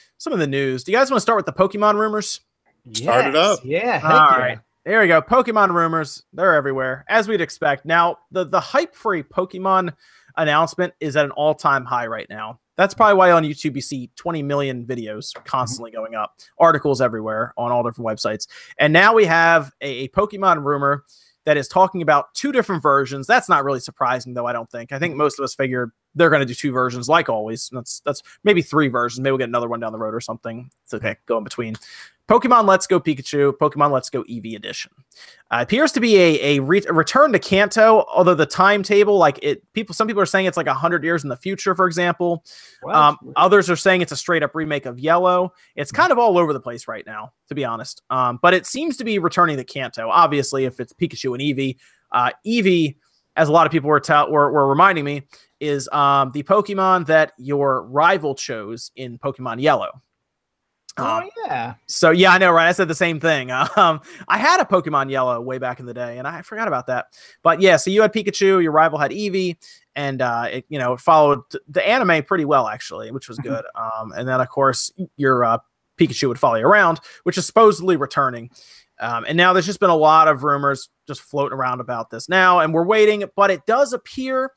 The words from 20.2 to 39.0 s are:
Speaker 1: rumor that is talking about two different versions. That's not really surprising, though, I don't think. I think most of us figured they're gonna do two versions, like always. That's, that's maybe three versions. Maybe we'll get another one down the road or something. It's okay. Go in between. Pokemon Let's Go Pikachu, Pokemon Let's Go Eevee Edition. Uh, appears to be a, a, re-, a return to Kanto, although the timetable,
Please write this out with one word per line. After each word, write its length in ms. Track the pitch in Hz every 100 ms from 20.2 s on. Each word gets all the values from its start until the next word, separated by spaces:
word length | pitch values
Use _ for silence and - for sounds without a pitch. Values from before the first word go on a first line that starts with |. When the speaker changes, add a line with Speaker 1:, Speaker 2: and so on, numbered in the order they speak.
| 208 208 190 165
Speaker 1:
rumor 400 | 143 147 139 139 - _ _ _ -
that 120 | 147
is 100 | 131
talking 340 | 185 185 185
about 320 | 160 143 - -
two 180 | 277
different 280 | 262 208 180
versions. 460 | 151 139 131 139 135
That's 220 | 247 -
not 160 | 160 139
really 160 | 135
surprising, 520 | - - 127 127 123
though, 120 | 123 120
I 60 |
don't 180 | 120 117
think. 220 | 120 117
I 60 | 139
think 160 | 170 143
most 220 | 147 -
of 40 |
us 100 | 135 -
figured 360 | 135 127 120 - _ 156
they're 140 | 165
gonna 160 | 156 135
do 80 |
two 180 | 120 147
versions, 380 | 127 127 123 120
like 180 | 160 160
always. 420 | 113 107 110 -
That's, 260 | 127 120 -
that's 240 | - 139 - _ 208
maybe 160 | 190
three 260 | 151 147 147
versions. 320 | 120 120 120
Maybe 120 | 135
we'll 60 | 135
get 100 | 120
another 180 | 120 117
one 140 | 117
down 100 | 113
the 80 | 110
road 140 | 110
or 80 | 113
something. 500 | - 113 120 113 127 _ _
It's 80 |
okay. 240 | 107 107 107 -
Go 120 | 117
in 60 |
between. 320 | 104 - 113 110 - - - _ -
Pokemon 400 | 233 254 240 208
Let's 180 | 190 -
Go 140 | 180
Pikachu, 540 | 156 139 135 147 139
Pokemon 360 | 135 151 143 147
Let's 200 | 135 -
Go 100 | 131 -
Eevee 300 | 117 113 107
Edition. 360 | 104 - - _ _ _ - _ -
Uh, 100 | 117
appears 300 | - 220 302
to 60 | -
be 160 | 233 208
a, 400 | 175 156 139 143
a, 20 |
re-, 220 | 135 190 196
a 60 |
return 380 | 165 156 254 302
to 60 | 208
Kanto, 680 | - 190 202 226 220 220 -
although 280 | - 180 170
the 100 | 151
timetable, 720 | - 190 208 196 202